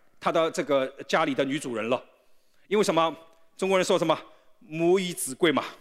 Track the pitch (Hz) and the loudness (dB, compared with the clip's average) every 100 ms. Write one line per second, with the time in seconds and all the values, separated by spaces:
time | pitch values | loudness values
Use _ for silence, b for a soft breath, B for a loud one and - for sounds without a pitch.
0 | _ _ 180 165 160 - 143 139 131 - | _ _ -2 0 0 -2 0 0 0 -6
1 | - 180 160 131 139 156 143 113 113 123 | -2 0 0 0 -2 -4 -6 -6 -2 -4
2 | - _ _ - _ _ - 202 196 160 | -6 _ _ -20 _ _ -2 0 2 2
3 | 165 147 - _ _ - 190 190 175 180 | 0 -2 -16 _ _ -6 0 2 2 2
4 | 160 151 - - _ _ - 160 170 190 | 2 0 -4 -20 _ _ -12 -2 2 2
5 | 180 170 - 127 165 127 - - | 0 -6 -8 -2 0 0 -4 -10